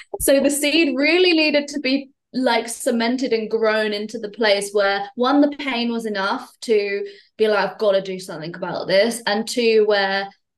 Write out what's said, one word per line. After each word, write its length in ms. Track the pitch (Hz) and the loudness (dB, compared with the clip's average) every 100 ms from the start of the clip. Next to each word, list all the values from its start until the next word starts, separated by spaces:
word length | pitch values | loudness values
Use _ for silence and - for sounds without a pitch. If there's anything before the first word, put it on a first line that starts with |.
| - - | -8 -2
So 220 | - 277 | 2 4
the 100 | 277 | 4
seed 460 | 285 294 320 302 254 | 0 0 2 2 0
really 340 | 294 349 370 | 2 4 4
needed 380 | 311 302 285 285 | 4 4 2 -2
to 100 | 285 | -4
be, 300 | 254 277 - _ _ | -2 -2 -4 _ _
like, 320 | 254 254 226 233 | -2 0 0 -2
cemented 640 | - 269 233 233 247 254 | -6 -2 0 0 -2 0
and 160 | 226 214 | -2 -2
grown 460 | 226 220 220 214 | 0 2 2 0
into 240 | 208 214 233 | -4 -6 -8
the 120 | 208 | -10
place 420 | 220 220 196 196 | -2 2 2 0
where, 360 | 208 196 196 - | 0 0 -2 -6
one, 260 | 240 247 285 | -2 2 4
the 140 | 294 285 | 2 0
pain 340 | 277 233 233 | -6 -4 -2
was 160 | 226 220 | -4 -4
enough 440 | 202 196 254 - - | -4 -4 -4 -8 -12
to 460 | - 208 202 202 202 - _ - | 0 0 0 -4 -8 -14 _ -2
be 100 | 220 | 2
like, 120 | 202 | 2
"I've 180 | 190 - | 0 0
gotta 240 | 214 196 | 0 0
do 180 | 190 185 | -2 -10
something 360 | 185 156 160 | -10 -12 -10
about 320 | 180 180 143 151 | -8 -8 -6 0
this," 340 | 190 233 226 - | 2 2 0 -4
and 200 | 208 214 | -4 -2
two, 380 | 247 226 220 | 0 4 4
where 420 | 208 202 196 196 196 _ _ | 4 2 2 -2 -6 _ _